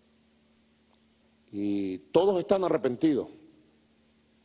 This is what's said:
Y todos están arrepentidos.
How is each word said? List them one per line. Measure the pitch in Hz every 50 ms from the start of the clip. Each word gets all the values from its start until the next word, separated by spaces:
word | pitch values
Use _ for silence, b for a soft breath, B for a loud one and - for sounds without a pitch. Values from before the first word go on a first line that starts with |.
| _ _ _ _ _ _ _ _ _ _ _ _ _ _ _ _ _ _ _ _ _ _ _ _ _ _ _ _ _ _ -
Y | 101 101 104 101 101 98 95 92 90
todos | - - - 165 180 196 196 180
están | 170 - 202 196 185
arrepentidos. | 170 160 135 - 131 123 117 - 160 147 113 87 - - - - - - - _ _ _ _ _ _ _ _ _ _ _ _ _ _ _ _